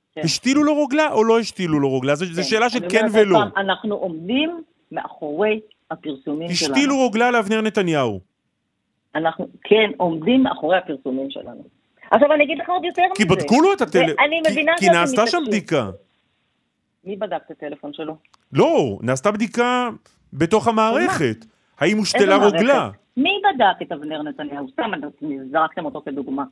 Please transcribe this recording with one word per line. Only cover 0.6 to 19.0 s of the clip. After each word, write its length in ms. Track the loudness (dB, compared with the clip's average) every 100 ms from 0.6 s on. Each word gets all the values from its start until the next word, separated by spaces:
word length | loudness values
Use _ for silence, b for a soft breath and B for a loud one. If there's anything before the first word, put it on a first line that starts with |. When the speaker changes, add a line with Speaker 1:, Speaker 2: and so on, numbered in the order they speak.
Speaker 2:
לו 100 | 2
רוגלה 380 | 2 0 0 2
או 120 | 2
לא 160 | 4 2
השתילו 400 | 0 -6 -2 0
לו 80 | 0
רוגלה? 260 | 0 0
זו, 120 | -2 -2
זו 160 | -4
Speaker 1:
כן. 60 | -2
Speaker 2:
שאלה 220 | 0 0
של 80 | 0
Speaker 1:
אני 120 | 0
Speaker 2:
כן 80 | 0
Speaker 1:
אומרת 160 | 2
עוד 120 | 4 6
Speaker 2:
ולא. 120 | 4
Speaker 1:
פעם, 280 | 2 -2 -4
אנחנו 280 | -4 -4
עומדים 680 | -4 -6 -8 -4 -2 -2 -6 -16 _ _
מאחורי 680 | -12 -12 -12 -10 -2 -2 -2 -6 _ _
הפרסומים 580 | -12 -10 -10 -8 -8 -4
שלנו. 200 | -4 0
Speaker 2:
השתילו 220 | 0 2 2
רוגלה 340 | 0 2 2
לאבנר 300 | 2 0 0
נתניהו. 600 | 0 0 0 0 0 -4 -12 _ _ _ _ _ _ _ _
Speaker 1:
אנחנו, 340 | -4 -4 -4 -10 -14
כן, 260 | 4 4 4 0
עומדים 460 | -2 0 2 2
מאחורי 340 | 2 0 0 0
הפרסומים 520 | -2 -8 -6 -6 -6
שלנו. 320 | -10 -14 -18 -20 _ _ _ B
עכשיו, 220 | 2 4
אני 120 | 4
אגיד 140 | 2 -2
לך 100 | -4
עוד 160 | -4
יותר 180 | -4 0 0
Speaker 2:
כי 100 | 2
Speaker 1:
מזה. 100 | 0 0
Speaker 2:
בדקו 240 | 2 4
לו 100 | 4
את 80 | 2
הטל-, 340 | 0 2 2 2
Speaker 1:
ואני 220 | 0 2
Speaker 2:
כי, 80 | 0
Speaker 1:
מבינה 200 | 0 0 2
Speaker 2:
כי 60 |
Speaker 1:
שאתם 120 | 4 4
Speaker 2:
נעשתה 200 | 4 2 0
שם 100 | 0
Speaker 1:
מתעקשים. 60 | -2
Speaker 2:
בדיקה. 440 | -4 -2 -2 -2 -8 _ _ _ _ _ _ _ _ _ _
Speaker 1:
מי 120 | -14 -10
בדק 200 | -8 -8 -10
את 40 |
הטלפון 420 | -14 -12 -12 -14
שלו? 240 | -12 -12 -12 _ _ _
Speaker 2:
לא, 460 | 2 2 2 0 -2